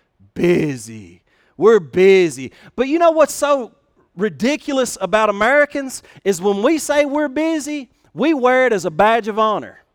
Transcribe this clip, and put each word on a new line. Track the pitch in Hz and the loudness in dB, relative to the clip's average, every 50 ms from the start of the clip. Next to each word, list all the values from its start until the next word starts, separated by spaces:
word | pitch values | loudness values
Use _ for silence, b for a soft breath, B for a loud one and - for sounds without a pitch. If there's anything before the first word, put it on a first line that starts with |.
| _ _ _ _ 95 _ - | _ _ _ _ _ _ -6
busy. | - - 170 175 151 147 151 135 123 110 113 113 110 98 85 87 _ _ _ _ _ _ _ _ | -2 0 0 2 0 0 -4 -6 -8 -12 -16 -18 -18 -20 -20 -20 _ _ _ _ _ _ _ _
We're | - 160 214 233 208 | 2 4 4 4 4
busy." | 160 131 117 180 185 196 190 190 180 165 127 131 131 113 b b b b b | 2 0 0 4 6 6 6 6 4 0 -2 -8 -12 -14 b b b b b
But | - 254 | -4 -2
you | 269 294 | -2 0
know | 339 339 330 | 2 2 4
what's | 320 320 294 - - | 4 4 2 2 0
so | - 294 285 294 269 233 196 _ _ _ _ _ _ _ _ _ | -2 -2 -2 0 -2 -4 -8 _ _ _ _ _ _ _ _ _
ridiculous | 170 196 214 156 123 208 254 294 294 - - 277 262 247 - - - | -6 -4 -4 -4 -2 -2 -2 -2 -2 -4 -4 -4 -2 -2 -4 -6 -8
about | 190 180 180 214 220 214 | -4 -2 0 0 2 0
Americans | 202 202 214 240 277 294 294 285 - 285 277 262 - - b b b b - | 0 0 0 2 2 2 2 0 -2 -6 -8 -8 -12 -16 b b b b -4
is | 190 202 160 | -4 -4 -2
when | 180 208 196 196 208 | -2 -2 0 0 0
we | 277 330 294 | 0 0 0
say | - - 285 294 294 | -2 -2 0 0 0
we're | 285 277 294 302 285 | 0 0 -2 -2 -2
busy, | 254 294 311 320 330 311 254 285 302 294 254 - _ _ _ _ - | -2 -2 -2 -2 -2 -4 -6 -8 -10 -10 -12 -14 _ _ _ _ -6
we | 151 240 320 330 | -2 0 0 0
wear | 269 240 247 254 254 254 | 2 2 2 2 2 2
it | 254 226 | 2 0
as | 190 151 | -2 -4
a | 180 | -2
badge | 156 151 202 214 226 233 202 | 0 2 2 2 2 0 -2
of | 220 202 | -4 -4
honor. | 220 220 220 208 170 120 95 82 - _ _ | -2 -2 -2 -2 -4 -8 -10 -16 -20 _ _